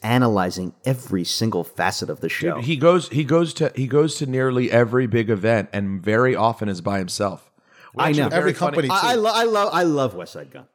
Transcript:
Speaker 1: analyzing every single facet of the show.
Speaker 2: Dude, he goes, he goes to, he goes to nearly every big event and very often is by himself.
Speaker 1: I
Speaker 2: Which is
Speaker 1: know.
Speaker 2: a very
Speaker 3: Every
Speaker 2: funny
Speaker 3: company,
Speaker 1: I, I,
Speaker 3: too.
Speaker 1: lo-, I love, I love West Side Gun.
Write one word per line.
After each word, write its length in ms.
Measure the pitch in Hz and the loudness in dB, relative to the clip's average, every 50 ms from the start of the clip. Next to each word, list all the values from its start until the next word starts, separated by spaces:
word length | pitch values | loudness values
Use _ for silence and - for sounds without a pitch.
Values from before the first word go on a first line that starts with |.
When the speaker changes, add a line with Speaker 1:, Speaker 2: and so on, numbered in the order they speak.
| - | -4
Speaker 1:
analyzing 680 | 110 120 123 127 117 107 98 90 90 - 92 92 87 - _ - | -4 -2 0 0 0 2 0 -2 -2 -4 -6 -8 -10 -10 _ -4
every 380 | 127 135 123 - - 98 92 87 | -4 -4 -4 -4 -4 -4 -4 -2
single 400 | - - - 113 113 104 90 82 | -4 -4 -2 -2 -2 -2 -2 -4
facet 480 | - - - 87 92 95 - 98 85 | -6 -6 -2 -2 -2 -2 -4 -6 -8
of 100 | 78 - | -8 -6
the 80 | - 80 | -6 -6
show. 260 | - - - 170 156 | -4 -2 -2 -4 -4
Speaker 2:
Dude, 80 | 143 117 | -4 -4
he 120 | 143 165 | -4 -2
goes, 320 | 131 147 170 180 180 139 - | 2 4 4 4 4 0 -2
he 140 | - 143 156 | -2 -2 0
goes 280 | 127 156 170 175 156 - | 2 2 2 2 0 -2
to, 180 | - 160 139 - | -2 -2 -2 -2
he 120 | 131 135 | -2 -4
goes 280 | 123 131 147 156 156 151 | 0 2 2 2 2 0
to 100 | - 147 | -4 -6
nearly 440 | 131 127 131 131 131 127 123 123 - | -4 -2 0 0 2 2 0 0 4
every 360 | 113 117 120 110 117 127 131 | 4 4 4 4 2 0 2
big 240 | 110 101 117 110 107 | 2 2 0 2 2
event 380 | 113 95 92 113 117 107 95 - - | 0 0 2 2 2 2 0 -2 -4
and 300 | 101 101 98 98 95 85 | -4 -4 -2 -4 -4 -2
very 320 | 104 107 113 127 127 117 | 0 2 4 4 2 2
often 340 | 90 107 117 113 - 110 104 | 2 2 0 0 -2 -4 -4
is 100 | 95 85 | -4 -4
by 200 | 85 101 101 98 | -4 -2 -2 -2
himself. 500 | 92 90 - - 104 98 92 - - _ _ _ _ _ _ - - - - | -4 -4 -4 -2 -2 -4 -4 -6 -14 _ _ _ _ _ _ -20 -20 -14 -2
Speaker 1:
I 120 | - 135 156 | 0 2 2
Speaker 2:
Which 20 | |
is 60 | 147 147 | 4 2
Speaker 1:
know. 80 | 135 | 2
Speaker 2:
a 20 | 117 | 2
very 100 | 151 175 | 2 2
Speaker 3:
Every 120 | 151 185 143 | 2 0 0
Speaker 2:
funny 340 | - 175 147 143 165 147 | 0 -2 -2 0 0 0
Speaker 3:
company, 20 | 131 | 0
Speaker 1:
I, 200 | 190 196 196 240 | 0 2 2 2
I, 40 | 254 | 2
Speaker 3:
too. 60 | 233 | 2
Speaker 1:
lo-, 100 | 208 226 214 | 2 2 2
I 100 | 226 233 | 2 0
love, 240 | 233 214 208 202 208 156 | 2 2 2 0 2 2
I 100 | 170 180 | 2 2
love 300 | 165 151 143 135 120 92 | 2 2 2 0 -2 -4
West 200 | 90 85 - - | -8 -14 -14 -14
Side 180 | 85 73 67 | -16 -16 -16
Gun. 160 | - 71 - _ | -20 -20 -20 _